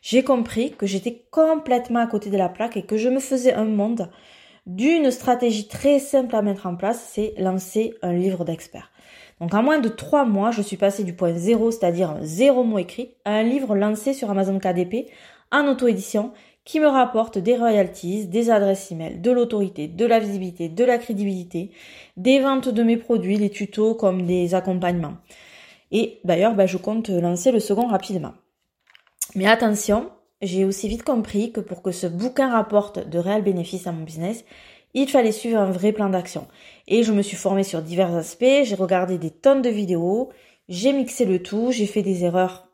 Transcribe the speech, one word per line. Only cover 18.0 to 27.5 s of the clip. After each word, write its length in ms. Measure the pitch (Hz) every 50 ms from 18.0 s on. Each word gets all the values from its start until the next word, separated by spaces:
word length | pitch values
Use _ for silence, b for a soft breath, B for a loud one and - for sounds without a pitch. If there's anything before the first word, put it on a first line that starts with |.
| - 175 185 214 214 180
des 240 | 170 226 233 233
adresses 400 | 233 208 202 196 196 190 - -
email, 260 | 170 160 160 160 - 170
de 140 | 170 233
l'autorité, 560 | 254 247 240 233 233 208 202 185 - - 151 151
de 180 | 165 165 226
la 140 | 240 233 226
visibilité, 500 | 214 202 196 196 185 180 170 - 170 165
de 160 | 160 175 240
la 140 | 254 247 233
crédibilité, 720 | 240 - 233 196 208 196 190 185 175 175 - 170 175 196 B B B B B B B B B -
des 220 | 185 247 262 277
ventes 300 | 262 277 269 262 262 262
de 140 | 220 214 233
mes 140 | 226 233 233
produits, 400 | 233 - 240 220 175 180 202 214
les 120 | 208 196
tutos 460 | 202 - 208 196 - 208 214 220 226
comme 320 | 226 220 196 185 185 180 170
des 260 | 180 180 175 175 180
accompagnements. 640 | 185 180 196 185 180 175 175 175 170 170 147 - - B B B B B B B B B B B B B B
Et 280 | - 214 233 - - - -
d'ailleurs, 300 | 180 175 165 190 226 226
ben, 140 | 202 196 185
je 100 | 185 180
compte 320 | - - 214 226 220 214
lancer 420 | 196 175 170 175 175 175 - 262